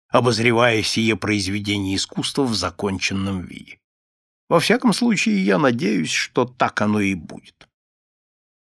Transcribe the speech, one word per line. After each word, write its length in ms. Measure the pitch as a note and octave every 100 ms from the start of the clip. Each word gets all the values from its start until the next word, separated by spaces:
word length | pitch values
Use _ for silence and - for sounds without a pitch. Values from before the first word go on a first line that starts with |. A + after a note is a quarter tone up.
| _
обозревая 760 | B2 A#2+ A2 A#2 A2+ A#2+ A2
сие 340 | G2 - A2 G#2
произведение 800 | G2 G#2 F#2 G#2 G2+ G#2 F#2+ F#2+
искусства 480 | - - - -
в 100 | C3
законченном 880 | G#2+ F#2 - G#2 F#2+ - G2 G2 F#2+
виде. 360 | E2+ - - - _ _ _ _ _ _ -
«Во 120 | E3
всяком 320 | - A#3+ B3
случае, 520 | F3+ A#3+ G3+ A3+ G3+
я 140 | F#3+ F#3
надеюсь, 520 | C#3 A#2+ G3 G3+ D#2
что 340 | - - -
так 360 | B2 - B2+ -
оно 200 | G#2 G#2
и 140 | G2
будет». 540 | F#2+ - - - _ - _ _ _ _ _ _ _ _ _ _